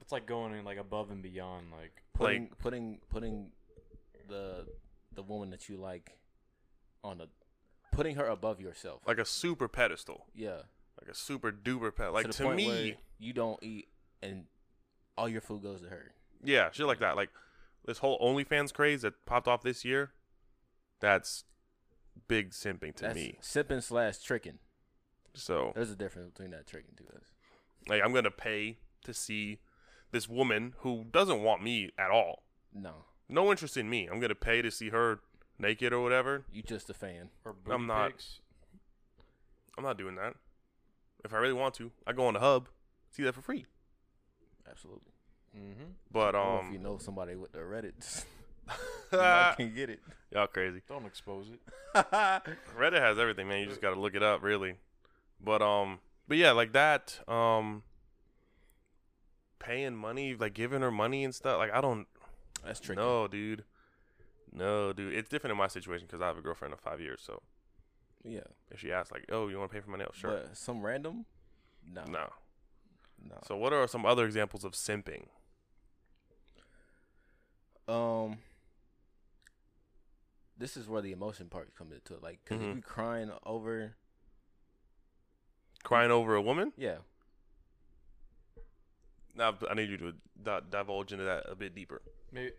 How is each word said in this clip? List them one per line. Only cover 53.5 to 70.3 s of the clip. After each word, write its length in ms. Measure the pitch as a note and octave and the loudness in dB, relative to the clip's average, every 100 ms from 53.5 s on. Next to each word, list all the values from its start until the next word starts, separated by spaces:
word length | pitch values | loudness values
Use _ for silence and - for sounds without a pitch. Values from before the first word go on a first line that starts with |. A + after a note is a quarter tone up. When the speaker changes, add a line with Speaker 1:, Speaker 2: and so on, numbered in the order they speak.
| G2+ | -2
Speaker 3:
You 40 | G2+ | -2
just 160 | G2+ | -2
gotta 160 | G2+ F#2+ | 0 0
look 140 | G2+ | 0
it 80 | G2 | 4
up, 200 | G#2 G2 | 4 4
really. 320 | G2 G#2 F#2+ F2+ - _ _ _ _ _ | 2 0 0 -6 -16 _ _ _ _ _
But, 200 | G2+ G#2+ | 2 4
um, 380 | G#2 G#2 G2 F#2 - _ - | 6 4 2 -4 -14 _ 0
but 80 | D3+ | 6
yeah, 140 | E3 | 8
like 200 | A#2 A#2 | 8 6
that, 480 | B2+ D3+ D3 - - - | 6 6 4 0 -14 -4
um, 540 | A#2 A2+ A2+ G#2+ G#2+ - - - _ _ _ _ _ _ _ _ _ _ _ _ _ _ - | 2 4 4 2 -6 -12 -20 -20 _ _ _ _ _ _ _ _ _ _ _ _ _ _ -16
paying 360 | - B2 C#3 | -6 -4 -4
money, 400 | A#2 G#2+ B2+ C#3 | -4 -6 -4 -4
like, 200 | A#2+ A2 | -2 -2
giving 260 | G#2 A#2+ C3+ | 0 0 2
her 100 | B2+ | 2
money 320 | G#2+ A2+ C#3 | 4 2 2
and 100 | C3+ | -2
stuff. 240 | B2+ C3+ G2+ | -2 0 2
Like, 140 | G#2+ | 4
I 80 | A2+ | 4
don't. 260 | C#3 A2+ - - - - - - | 2 0 -4 -16 -20 -20 -14 -12
Speaker 2:
That's 160 | - G#2+ | -10 -10
tricky. 200 | - F#2+ | -6 0
Speaker 3:
No, 260 | A#2 A#2+ G#2 | 2 2 2
dude. 360 | G#2 G#2+ G#2+ - _ _ _ _ _ - - - | -2 -4 -6 -10 _ _ _ _ _ -20 -20 -16
No, 400 | - F#2+ G#2 G2+ | -4 0 2 0
dude. 180 | F#2+ G2 | -2 -4
It's 160 | E2+ G#2+ | -4 -2
different 240 | D3 - | -4 -2
in 60 | G#2 | 2
my 100 | F#2+ | 0
situation 400 | F#2+ F2+ F2 F2 | 0 -6 -8 -8
'cause 140 | F2 | -4
I 40 | F2+ | -2
have 100 | E2 | -2
a 40 | |
girlfriend 300 | E2 E2+ D2 | -6 -6 -8
of 80 | D2 | -10
five 200 | - D#2+ | -8 -8
years, 200 | D#2 B1+ | -8 -10
so. 200 | - G#1 _ _ _ _ _ _ _ _ | -12 -14 _ _ _ _ _ _ _ _
Speaker 2:
Yeah. 160 | - A2 - - _ | -14 -14 -14 -20 _
Speaker 3:
If 100 | - | -12
she 100 | - | -4
asks, 220 | F2+ E2+ | -4 -4
like, 140 | - - | -8 -6
"Oh, 180 | A2+ G#2 | -4 -4
you 80 | G2 | -4
wanna 100 | F#2+ | -8
pay 120 | G#2 | -8
for 100 | G2+ | -10
my 80 | G2 | -8
nails?" 160 | - - | -8 -6
Sure. 140 | G#2 | -4